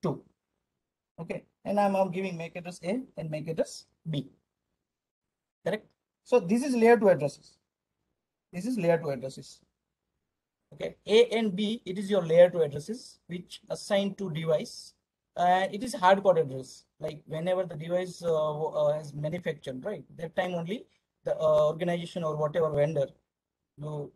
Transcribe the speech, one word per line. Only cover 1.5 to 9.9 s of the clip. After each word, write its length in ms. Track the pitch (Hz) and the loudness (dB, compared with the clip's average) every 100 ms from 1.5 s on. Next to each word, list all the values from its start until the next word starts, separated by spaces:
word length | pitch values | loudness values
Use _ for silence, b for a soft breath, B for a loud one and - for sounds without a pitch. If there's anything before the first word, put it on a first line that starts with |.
| _ - | _ -4
and 140 | 202 | 0
I'm, 160 | 202 196 | 2 2
I'm 160 | 190 | 0
giving 260 | 175 190 170 | -2 -6 -6
mac 180 | 165 180 | -10 -10
address 240 | 175 175 | -12 -10
A 180 | 170 240 262 - | -6 -6 -8 -12
and 120 | 160 | -8
mac 180 | 156 156 | -8 -6
address 400 | 160 - - - _ 160 | -4 -6 -6 -20 _ -6
B. 200 | 147 131 _ _ _ _ _ _ _ _ _ _ _ _ _ 170 | -6 -6 _ _ _ _ _ _ _ _ _ _ _ _ _ -6
Correct? 200 | 214 _ _ _ _ | -6 _ _ _ _
So 160 | _ 247 | _ 2
this 240 | 175 233 | 4 0
is 120 | 254 247 | 2 4
layer 220 | 226 233 | 6 8
two 120 | 208 | 6
addresses. 480 | 160 143 - _ _ _ _ _ _ _ _ _ _ _ | 4 0 -6 _ _ _ _ _ _ _ _ _ _ _
This 120 | 175 208 | -8 -4
is 120 | 240 | 0
layer 220 | 170 165 | 2 2
two 100 | 151 | 0
addresses. 500 | 135 131 135 - - _ _ _ | -6 -8 -12 -20 -20 _ _ _